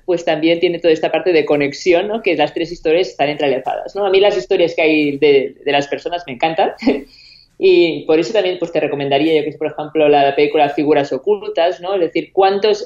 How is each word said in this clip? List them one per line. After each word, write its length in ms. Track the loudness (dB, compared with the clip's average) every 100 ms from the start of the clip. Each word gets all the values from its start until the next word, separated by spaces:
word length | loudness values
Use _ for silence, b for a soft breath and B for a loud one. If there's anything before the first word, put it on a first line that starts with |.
| -4
pues 180 | -2
también 340 | 0 0 2 2
tiene 200 | 0 2
toda 140 | 2
esta 200 | 2 0
parte 200 | 0 2
de 120 | 0
conexión, 640 | 2 0 0 -2 2 2 2
¿no? 140 | -4
Que 120 | -2
las 200 | 0 -2
tres 180 | -2 -8
historias 360 | -4 0 0 0
están 200 | -2 -4
entrelazadas, 680 | -2 -2 -2 -4 -8 -8
¿no? 120 | -6 0
A 40 |
mí 100 | 2
las 160 | 2 0
historias 360 | -2 0 0
que 80 | 0
hay 360 | 0 2 0 0
de, 360 | 4 4 2 -6
de 80 | -2
las 140 | -2 -2
personas 360 | -8 -8 -10 -10
me 80 |
encantan. 380 | -6 -4 -2 -2 -2
<laughs> 260 | -2 -4 B B B B B 0
Y 360 | 4 4 4 0 0
por 120 | 0
eso 140 | 2
también, 240 | -2 -2 -4
pues, 140 | -4
te 80 | -4
recomendaría, 560 | -4 -4 -2 0 2 0
yo 80 |
que 80 | -2
sé, 60 | -6
por 100 | -8
ejemplo, 400 | -8 -6 0 4
la 260 | 4 2
película 360 | 2 0 2 0
Figuras 420 | 0 2 2 0
Ocultas, 680 | -4 -2 -2 -2 -2 -2 -2
¿no? 140 | -6
Es 60 | -4
decir, 300 | -2 -4 -4
¿cuántos 520 | 0 2 2 0 -2